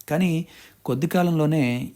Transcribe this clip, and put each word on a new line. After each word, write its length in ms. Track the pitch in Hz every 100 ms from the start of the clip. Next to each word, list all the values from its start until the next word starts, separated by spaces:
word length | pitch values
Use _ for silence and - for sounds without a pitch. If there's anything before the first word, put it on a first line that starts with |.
| -
కానీ 360 | 156 180 160 170 - - _ -
కొద్ది 220 | 127 165
కాలంలోనే 840 | 180 175 160 151 156 123 123 135